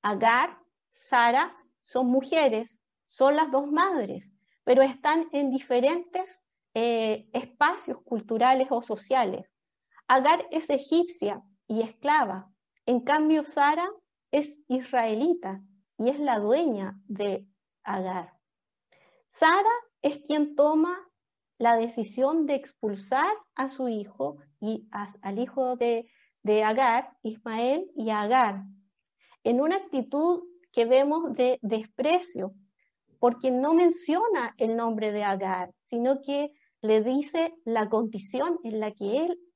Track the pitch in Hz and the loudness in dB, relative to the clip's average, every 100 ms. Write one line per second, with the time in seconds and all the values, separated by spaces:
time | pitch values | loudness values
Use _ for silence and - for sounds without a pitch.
0 | 208 196 226 240 339 - _ _ _ _ | -4 2 4 4 0 -6 _ _ _ _
1 | _ 254 233 254 349 - _ _ _ 254 | _ 4 4 2 0 -6 _ _ _ -2
2 | 247 262 262 320 277 220 240 _ _ _ | 2 0 2 2 2 0 -6 _ _ _
3 | _ - 269 294 311 262 285 302 381 330 | _ 2 2 4 2 0 0 0 0 0
4 | 214 - - _ _ _ - 247 269 262 | -4 -10 -14 _ _ _ 2 4 4 2
5 | 302 320 330 285 277 262 - 247 269 349 | -2 -2 -2 -2 -2 -4 -2 0 2 0
6 | 349 370 381 _ _ _ _ 226 233 233 | -6 -8 -10 _ _ _ _ -4 -2 0
7 | 220 214 - 247 - _ 294 381 - 254 | -2 -4 -6 -8 -8 _ 0 0 -8 -12
8 | - 226 - 226 247 262 262 240 240 208 | -8 -8 -4 0 2 2 2 -2 -4 -10
9 | - 262 214 190 - _ _ _ _ - | -2 -2 0 -6 -12 _ _ _ _ -20
10 | - 254 269 339 - 320 320 277 - 330 | 2 4 4 2 0 -6 -2 -4 2 0
11 | 349 - 208 202 _ _ _ 214 226 - | 0 -4 -6 -6 _ _ _ -4 -4 -4
12 | 285 302 226 190 - _ _ _ - 247 | 0 2 0 -4 -12 _ _ _ -2 0
13 | 247 302 311 311 302 - 285 311 359 427 | 2 2 4 2 0 0 2 2 -4 -8
14 | _ _ _ 277 294 - _ 254 247 247 | _ _ _ -4 -4 -14 _ -4 0 0
15 | 226 214 311 349 196 190 - _ _ - | 0 0 0 -2 -4 -12 -16 _ _ -4
16 | 226 294 285 226 208 277 330 208 196 202 | -2 0 0 0 2 2 0 -2 -6 -12
17 | - 196 202 190 - _ _ _ - 196 | -14 -6 -4 -6 -10 _ _ _ -10 -6
18 | 185 185 180 _ _ _ _ _ _ _ | -6 -8 -10 _ _ _ _ _ _ _
19 | _ _ _ _ 320 370 415 480 - _ | _ _ _ _ 4 6 4 0 -6 _
20 | 285 285 - 302 294 - 294 311 339 370 | -4 -4 -4 -2 0 2 4 4 0 -2
21 | 370 _ _ _ _ _ 233 233 226 233 | -12 _ _ _ _ _ 2 2 0 -6
22 | 202 240 269 320 294 277 277 _ 214 196 | -8 -2 0 0 0 -2 -6 _ -8 -8
23 | 196 262 339 427 _ - 269 269 254 220 | -4 0 0 -2 _ -8 -8 -4 -6 -4
24 | 202 - 269 147 _ _ 208 220 - 208 | -8 -8 -8 -8 _ _ -8 -8 -10 -12
25 | 202 - 196 202 247 269 254 247 240 226 | -12 -12 -8 -6 -6 -2 -4 0 0 -2
26 | 233 _ _ _ 202 214 214 220 262 233 | -6 _ _ _ 0 2 2 2 2 2
27 | - _ 220 220 233 220 240 302 381 - | -4 _ -12 -12 -10 -4 -2 -2 -4 -8
28 | 220 208 208 254 226 196 196 - _ _ | -4 -2 0 2 2 -2 -12 -20 _ _
29 | _ _ _ _ - 240 302 381 392 269 | _ _ _ _ 0 0 0 -2 -4 -6
30 | 226 285 330 349 - _ _ - 233 254 | -4 -2 0 -2 -4 _ _ -2 4 4
31 | 285 311 330 240 254 247 208 220 220 - | 4 0 -4 0 0 0 -2 -6 -6 -4
32 | 269 359 349 - 190 - _ _ _ _ | 0 0 -2 -10 -10 -12 _ _ _ _
33 | _ _ 240 240 262 254 285 330 349 339 | _ _ 0 2 -2 0 2 4 4 2
34 | - 339 453 349 233 - 220 226 233 220 | -2 0 0 0 -4 -4 -2 -2 -2 -2
35 | 214 208 202 196 190 185 180 _ _ 233 | -4 -2 -2 -2 -2 -4 -8 _ _ -2
36 | 247 277 277 285 294 _ _ _ 220 220 | 0 -2 -2 -4 -4 _ _ _ 2 2
37 | 220 269 285 330 330 330 - 226 214 220 | 2 -2 -2 -2 -2 -4 -4 -2 0 -2
38 | 226 214 196 - 320 339 233 214 214 208 | -2 -8 -8 -4 -4 -4 -6 -6 -8 -6
39 | 202 247 339 349 _ | -4 -2 -2 -6 _